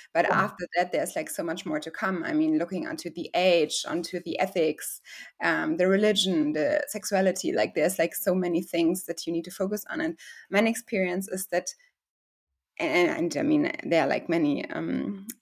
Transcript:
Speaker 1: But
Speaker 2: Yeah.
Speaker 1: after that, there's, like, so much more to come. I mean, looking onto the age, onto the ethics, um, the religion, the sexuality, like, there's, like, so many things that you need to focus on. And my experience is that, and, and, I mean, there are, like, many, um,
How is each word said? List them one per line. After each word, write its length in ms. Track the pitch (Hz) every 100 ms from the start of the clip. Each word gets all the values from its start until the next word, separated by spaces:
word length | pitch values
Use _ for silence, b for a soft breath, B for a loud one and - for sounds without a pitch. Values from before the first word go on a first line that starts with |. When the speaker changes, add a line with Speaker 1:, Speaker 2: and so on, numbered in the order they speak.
| B
Speaker 1:
But 120 | 165 -
Speaker 2:
Yeah. 100 | -
Speaker 1:
after 260 | 202 - 175 170
that, 160 | 180
there's, 200 | 151 175
like, 160 | - 156
so 140 | -
much 220 | 170 175 -
more 160 | 151
to 100 | 160
come. 320 | - 190 185
I 80 | 156
mean, 260 | 151 156 156
looking 300 | 170 185 -
onto 220 | 156 175
the 200 | 175 165 175
age, 480 | 185 175 151 - -
onto 360 | 165 - 180
the 160 | - -
ethics, 640 | 190 185 160 156 - - B B B -
um, 320 | 170 160 160 160
the 140 | 185
religion, 640 | 196 214 202 185 170 147
the 320 | 151 143 - -
sexuality, 640 | 214 - 196 190 180 147
like, 240 | 175 214 165
there's, 240 | 156 185
like, 160 | 165 -
so 180 | -
many 280 | 185 175 165
things 460 | - 165 165 185 -
that 200 | 170 -
you 60 |
need 100 | 170
to 80 | 170
focus 320 | - 196 208 -
on. 100 | -
And 180 | 320 330 B B -
my 100 | 196
experience 640 | 226 226 - 202 180 180 190
is 200 | 190 -
that, 280 | 175 175 - b _ _ _ _ _ _ _ _ -
and, 300 | 165 160 170
and, 280 | - 170 143
I 60 |
mean, 300 | - 151 143 -
there 200 | - 165
are, 40 | 139
like, 220 | - -
many, 380 | 165 147 139 -
um, 580 | - 165 - - 202 202 -